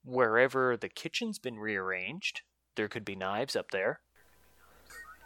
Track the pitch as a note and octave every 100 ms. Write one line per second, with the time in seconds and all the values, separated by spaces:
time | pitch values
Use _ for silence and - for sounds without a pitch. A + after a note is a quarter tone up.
0 | C3 B2+ A#2 A#2 C3 C3 B2+ A#2 F#2+ -
1 | D#3+ - A3+ G#3 B2+ A2 G#2+ G2+ F#2 F#2
2 | F#2 E3 - - - _ _ - G#2+ A#2+
3 | G#2 G2 F#2+ G#2 C3+ G#2+ - F#2+ G#2 D3+
4 | _ _ - _ - - - - - -
5 | - -